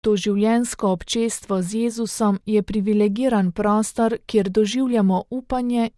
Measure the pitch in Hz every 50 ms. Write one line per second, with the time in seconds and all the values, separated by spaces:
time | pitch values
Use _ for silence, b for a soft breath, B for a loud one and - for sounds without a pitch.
0 | - 220 208 196 - 208 202 202 208 220 233 240 247 240 - - - 196 185 175
1 | - - - 233 226 233 - - - - 196 190 180 175 202 226 233 240 226 226
2 | 233 202 - - 226 208 196 190 _ - 214 208 196 - 208 220 190 214 214 208
3 | 208 208 202 226 262 262 233 208 185 180 170 - 202 208 208 214 220 - - -
4 | 226 226 233 - _ - - 214 190 196 190 214 214 202 220 254 269 254 240 226
5 | 202 190 185 185 - _ 240 262 254 _ 262 254 247 240 240 240 226 220 _